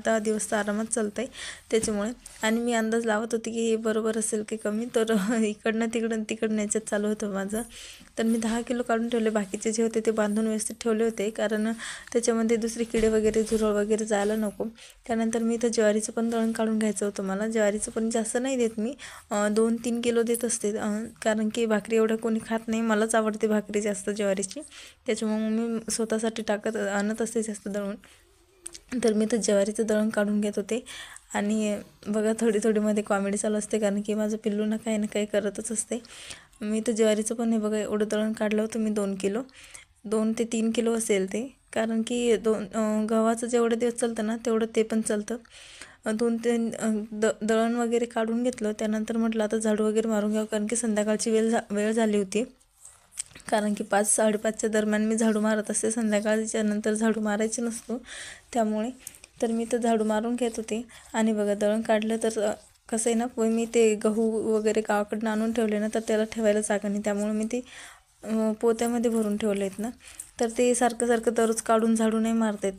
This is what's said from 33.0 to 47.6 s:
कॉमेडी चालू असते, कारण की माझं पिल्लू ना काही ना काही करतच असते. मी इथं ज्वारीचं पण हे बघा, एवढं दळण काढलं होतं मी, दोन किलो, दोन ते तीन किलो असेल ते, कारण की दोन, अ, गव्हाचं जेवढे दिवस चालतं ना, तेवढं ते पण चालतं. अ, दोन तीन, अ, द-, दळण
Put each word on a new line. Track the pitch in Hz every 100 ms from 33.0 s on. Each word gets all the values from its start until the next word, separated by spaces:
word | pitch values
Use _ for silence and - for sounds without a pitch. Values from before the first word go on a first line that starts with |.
कॉमेडी | 208 202 196 202
चालू | 220 214
असते, | 208 214
कारण | 208 202 208
की |
माझं | 208 214 214
पिल्लू | 214 208
ना | 214 220
काही | 226 220
ना | 214
काही | 208 208
करतच | 202 202 196 -
असते. | 214 - 233 - - - - - _
मी | 214 220
इथं | 220
ज्वारीचं | 220 220 214 214
पण | 233 233
हे | 226
बघा, | 208 214
एवढं | 202 208 214
दळण | 214 220
काढलं | 220 214 214
होतं | 220 226
मी, | 220
दोन | 214 196
किलो, | 196 196 208 262 - - - - _
दोन | 208 220 220
ते | 226
तीन | 226 226 226
किलो | 226 226
असेल | 226 226 196 190
ते, | 208 269 - _
कारण | 226 226 226
की | 226 240 240 208
दोन, | 220 208 202
अ, | 226 214 214 214
गव्हाचं | 226 220 233 233
जेवढे | 240 233 233
दिवस | 240
चालतं | 233 233 226 214
ना, | 226
तेवढं | 233 220 226 226
ते |
पण | 220 220
चालतं. | 220 214 208 233 - - - - - - 214
अ, |
दोन | 220 233 233
तीन, | 240 233 226
अ, | 226 226 214 220
द-, | 214 220 -
दळण | 214 220